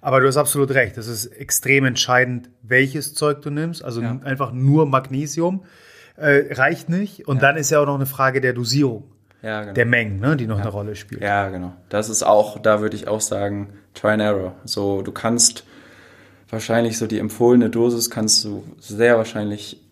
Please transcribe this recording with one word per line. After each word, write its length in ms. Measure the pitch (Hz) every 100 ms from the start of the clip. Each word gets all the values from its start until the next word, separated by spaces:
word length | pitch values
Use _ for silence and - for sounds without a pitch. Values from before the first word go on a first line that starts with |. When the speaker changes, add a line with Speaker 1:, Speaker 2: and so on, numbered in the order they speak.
Speaker 1:
Aber 180 | 139 131
du 60 | 131
hast 80 | 139
absolut 340 | 143 143 139
recht, 240 | 135 120 -
es 100 | 110
ist 180 | 113 120
extrem 580 | - 139 - - 139 135
entscheidend, 640 | 120 - 123 127 123 120 _
welches 520 | 107 127 135 147 139
Zeug 260 | - 151 147
du 80 | 147
nimmst. 320 | 147 165 165
Also 180 | - 117
Speaker 2:
Ja. 80 | 117
Speaker 1:
n-, 120 | 127
einfach 300 | 135 135 127
nur 340 | 123 135 151 156
Magnesium, 800 | 131 131 135 147 165 170 190 - _ - - - -
äh, 380 | 156 143 143
reicht 340 | 117 135 165 -
nicht. 380 | 170 202 - -
Und 100 | 131
Speaker 2:
Ja. 60 | 139
Speaker 1:
dann 80 | 156
ist 140 | 143
ja 100 | 156
auch 60 | 143
noch 80 | 139
eine 100 | 135
Frage 340 | - 135 131
der 120 | 127
Dosierung, 520 | 120 117 135 139 110 - _ _ _
Speaker 2:
Ja, 200 | 110 107
genau. 100 | 104
Speaker 1:
der 140 | 101 117
Mengen, 340 | 120 110 101
ne, 160 | 120 151
die 100 | 113
noch 120 | 104
Speaker 2:
Ja. 40 |
Speaker 1:
eine 60 | 104
Rolle 240 | 101 104
spielen. 280 | 104 - -
Speaker 2:
Ja, 260 | 101 101 98
genau. 240 | 92 90 - _
Das 200 | 104 107
ist 140 | 107
auch, 360 | - 107 107 -
da 200 | 110 107
würde 160 | 107 110
ich 120 | -
auch 120 | 107
sagen, 480 | - 101 101 101 101 - _
Try 140 | - 104
and 120 | 107
Error. 320 | 104 101 92 90
So, 380 | - - 101 98
du 80 | 95
kannst 540 | - 113 120 - - - - - - - - - _ _
wahrscheinlich 480 | 110 - 117 117 110
so 80 | 110
die 120 | 110
empfohlene 520 | 104 - 120 123 110
Dosis 400 | 113 120 117 113
kannst 340 | - 107 -
du 180 | 107 101 101 -
sehr 380 | - 107 117 117
wahrscheinlich 640 | 110 110 104 104 - - _